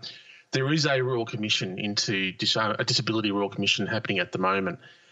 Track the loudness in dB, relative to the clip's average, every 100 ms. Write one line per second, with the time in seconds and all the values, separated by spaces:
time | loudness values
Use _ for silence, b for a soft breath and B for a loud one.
0 | B B B B B 0 2 2 4 2
1 | 2 0 -2 -2 0 0 0 -4 -2 -2
2 | 0 0 -2 0 0 2 0 0 0 0
3 | 0 0 0 0 -2 0 0 2 0 -2
4 | -2 -2 -2 0 0 2 -2 -6 B B
5 | B